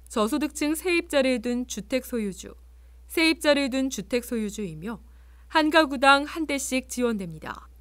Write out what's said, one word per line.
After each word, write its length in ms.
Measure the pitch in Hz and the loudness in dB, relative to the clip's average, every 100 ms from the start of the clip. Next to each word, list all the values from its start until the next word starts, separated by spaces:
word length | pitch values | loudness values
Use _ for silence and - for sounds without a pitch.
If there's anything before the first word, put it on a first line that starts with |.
| - | -8
저소득층 680 | - 214 302 294 - 294 | -2 0 0 -2 -2 -2
세입자를 680 | 311 370 339 349 294 262 254 | -2 0 0 2 2 2 2
둔 240 | 233 240 247 | -2 -4 -6
주택 400 | - 196 262 254 | -10 -4 -4 -4
소유주, 480 | 240 208 175 - - - - - - - | -6 -6 -8 -14 -20 -20 -20 -20 -20 -6
세입자를 600 | - 320 330 302 285 277 | 2 2 4 4 2 2
둔 220 | 262 269 | -2 -2
주택 340 | 254 180 247 | -4 -4 -4
소유주이며 760 | 233 233 214 202 202 156 180 233 - - - - - | -2 -4 -4 -6 -8 -10 -10 -12 -14 -20 -20 -20 -2
한 200 | 330 311 | 2 4
가구당 560 | 330 311 269 269 277 | 6 4 4 6 6
한 220 | 285 339 302 | 4 -4 -2
대씩 420 | 277 - 254 254 | -2 -2 -2 -2
지원됩니다. 800 | - 240 220 180 156 151 - - - | -2 -2 -2 -6 -10 -12 -12 -16 -20